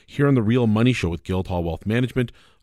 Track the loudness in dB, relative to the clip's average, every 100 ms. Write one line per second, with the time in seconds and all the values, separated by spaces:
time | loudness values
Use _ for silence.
0 | -10 -2 2 2 2 2 2 4 2 2
1 | -2 -4 -4 -4 -2 -4 -4 -4 -2 -2
2 | -2 -2 -4 -6 _ _